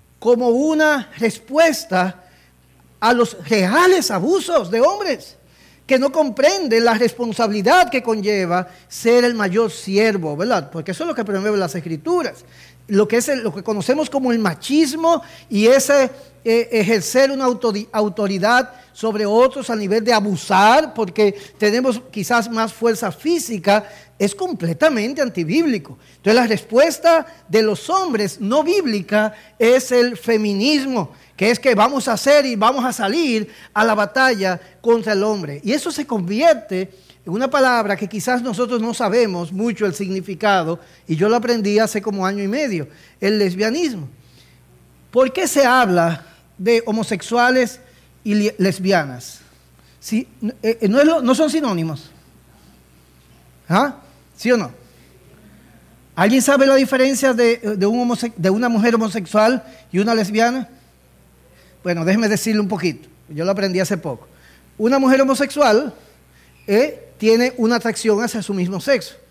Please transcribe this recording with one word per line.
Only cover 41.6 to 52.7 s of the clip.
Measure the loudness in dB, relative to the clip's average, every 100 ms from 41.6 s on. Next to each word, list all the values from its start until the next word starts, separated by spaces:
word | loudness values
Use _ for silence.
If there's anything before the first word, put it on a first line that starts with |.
| 0 0
hace | 0 -2
como | -6 -4 -4
año | -4
y | -4
medio, | -4 -4 -4 -8 -14 -20 _
el | -2 0
lesbianismo. | 0 0 -2 -2 -4 -6 -12 -18 _ _ _ _ _ _ _ _ _
¿Por | 0 2
qué | 0 -2
se | 2 4
habla | 4 4 2 0 -2 -10 _ _ -6
de | 0 0 0
homosexuales | -4 -4 -6 -2 0 2 2 0 -4 -20 _ _ _
y | -2 0
li-, | 0 0
lesbianas? | -2 0 0 0 0 -8 -18 -20 _ _ _ _ _ _
Sí, | -6 -4 -6 _ -10 -6
eh, | -4 -2
eh, | 2
no | 4
es | 4
lo, | 2
no | 2
son | 2 2
sinónimos. | 0 -2 -2 -4 -8 -14 -20 _ _ _ _ _